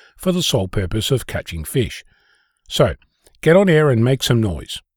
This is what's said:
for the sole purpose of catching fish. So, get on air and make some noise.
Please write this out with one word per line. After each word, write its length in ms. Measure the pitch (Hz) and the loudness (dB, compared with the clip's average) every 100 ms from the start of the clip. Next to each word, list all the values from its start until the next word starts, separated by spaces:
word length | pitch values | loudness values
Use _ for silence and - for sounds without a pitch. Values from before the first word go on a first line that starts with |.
| _ _ | _ _
for 160 | 185 | -4
the 100 | 175 | -2
sole 240 | 156 120 95 | 0 -2 -2
purpose 440 | - 92 110 - | -4 -4 -4 -2
of 160 | - - | -2 -2
catching 360 | - - 82 | -10 -10 -10
fish. 400 | 78 139 110 - - _ _ _ _ _ - | -4 -2 -2 -6 -18 _ _ _ _ _ -6
So, 280 | - 120 - _ _ _ _ | 0 0 -2 _ _ _ _
get 160 | 156 180 | 4 4
on 140 | 196 | 6
air 200 | 156 151 | 4 4
and 140 | 117 | 4
make 180 | 120 135 | 2 0
some 200 | - 120 | 0 0
noise. 400 | 107 76 - - - | 0 -4 -10 -16 -16